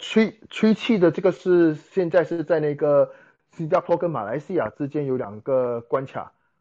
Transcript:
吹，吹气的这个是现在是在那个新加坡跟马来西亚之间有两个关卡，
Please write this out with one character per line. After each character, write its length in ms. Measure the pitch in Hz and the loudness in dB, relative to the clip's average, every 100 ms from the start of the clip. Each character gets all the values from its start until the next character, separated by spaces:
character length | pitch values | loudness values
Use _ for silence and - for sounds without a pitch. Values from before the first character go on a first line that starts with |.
吹， 400 | - 220 214 - - | 0 0 0 -2 -16
吹 240 | - 220 | 0 2
气 240 | 220 - 220 | 2 2 4
的 100 | 170 | 4
这 140 | 160 | 4
个 80 | 185 | 0
是 420 | 175 190 175 165 147 - | 0 2 4 4 0 -4
现 180 | 196 170 | -4 0
在 140 | 180 | 0
是 180 | 160 170 | 0 -4
在 160 | 156 165 | -2 0
那 160 | 151 | 0
个 380 | 143 151 143 131 - _ _ _ - | -2 2 4 2 -2 _ _ _ -10
新 140 | 156 | -2
加 100 | 175 | -2
坡 160 | - 170 | 0 -2
跟 140 | 175 | -2
马 140 | 139 | -4
来 120 | 104 135 | -6 -8
西 180 | - | -6
亚 140 | 175 110 | -4 -4
之 180 | - 143 | -6 -8
间 180 | 151 139 | -6 -4
有 100 | 127 | -4
两 240 | 107 107 | -6 -10
个 380 | 139 131 123 117 | -4 -2 -2 -4
关 220 | 117 135 | -4 -6
卡， 280 | 135 - 80 _ _ _ | -6 -10 -12 _ _ _